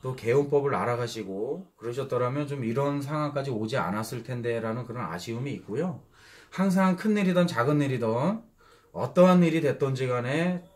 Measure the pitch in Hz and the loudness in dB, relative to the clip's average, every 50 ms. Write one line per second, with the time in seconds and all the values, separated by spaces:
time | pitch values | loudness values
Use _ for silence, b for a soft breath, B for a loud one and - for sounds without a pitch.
0 | - 131 123 - 101 113 123 143 147 143 147 143 139 143 - 95 101 117 120 120 | -6 -8 -8 -4 -2 2 2 2 2 4 2 2 2 2 -2 0 0 -2 -2 -2
1 | 123 113 - 113 107 95 95 98 107 131 156 175 190 _ _ _ - 117 120 131 | -4 -6 -6 -8 -8 -8 -6 -6 -6 -6 -6 -8 -10 _ _ _ -8 -8 -6 -6
2 | 135 - 131 123 123 123 131 147 147 135 139 139 120 110 117 135 139 143 143 143 | -4 -4 -2 -2 0 0 0 -2 -4 -4 -4 -4 -4 -2 0 0 0 0 0 -2
3 | 139 135 156 151 151 143 143 143 135 139 123 104 110 110 127 131 87 85 98 107 | -4 -4 -4 -4 -4 -4 -4 -4 -4 -4 -4 -4 -4 -2 -2 -2 -2 -2 -4 -4
4 | 110 - 127 120 113 - 127 123 117 117 117 117 110 110 110 123 123 113 117 123 | -6 -6 -8 -10 -8 -8 -8 -6 -4 -2 -2 -2 -2 -4 -4 -6 -8 -8 -8 -8
5 | 113 - 85 90 - 113 117 117 131 143 - 92 - - 196 139 165 185 143 - | -8 -8 -8 -10 -8 -8 -8 -6 -6 -6 -8 -10 -8 -8 -4 -4 -2 -4 -4 -8
6 | - _ B B B B B B B B - - 190 196 180 190 190 185 180 180 | -12 _ B B B B B B B B -4 0 0 2 4 4 4 4 2 2
7 | - 214 208 208 196 185 180 180 175 175 - 123 120 139 151 147 143 131 131 117 | 0 0 2 2 2 4 4 4 4 2 2 0 2 4 4 2 2 2 0 0
8 | 113 110 110 120 139 180 214 226 - - _ b b b b b b b b 85 | 0 0 0 2 0 0 0 -2 -6 -16 _ b b b b b b b b -6
9 | 107 127 - 180 180 185 180 180 175 165 151 165 151 139 123 - 143 135 131 127 | -6 0 6 8 8 8 10 8 6 6 4 2 2 0 0 0 0 -2 0 -2
10 | 135 127 123 123 120 123 139 156 170 180 180 175 - - _ | -2 -2 -2 -2 -2 -2 -2 0 0 -2 -2 -4 -8 -14 _